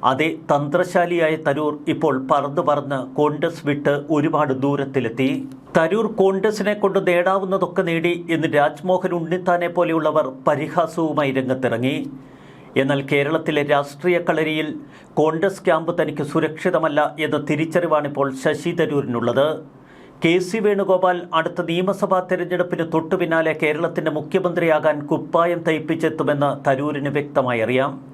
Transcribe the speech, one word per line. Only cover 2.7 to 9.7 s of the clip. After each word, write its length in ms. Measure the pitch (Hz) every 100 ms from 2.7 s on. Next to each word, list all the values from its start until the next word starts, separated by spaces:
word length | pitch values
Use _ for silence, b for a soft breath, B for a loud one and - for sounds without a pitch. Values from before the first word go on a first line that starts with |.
പറന്ന് 320 | 147 131 135 127 -
കോൺഗ്രസ് 480 | 151 147 170 165 143
വിട്ട് 260 | 147 151 143 143 156
ഒരുപാട് 380 | 151 151 147 135
ദൂരത്തിലെത്തി. 680 | 139 143 139 139 117 117 135 131 - - - -
തരൂർ 300 | 160 202 226 -
കോൺഗ്രസിനെ 520 | 190 190 - 208 208 208
കൊണ്ട് 160 | 196 196 180
നേടാവുന്നതൊക്കെ 720 | 175 180 190 190 190 180 175 170
നേടി 240 | 165 170 175 170
എന്ന് 140 | 165 156 147
രാജ്മോഹൻ 540 | 147 151 185 185 185 175
ഉണ്ണിത്താനെ 480 | 165 180 175 175 170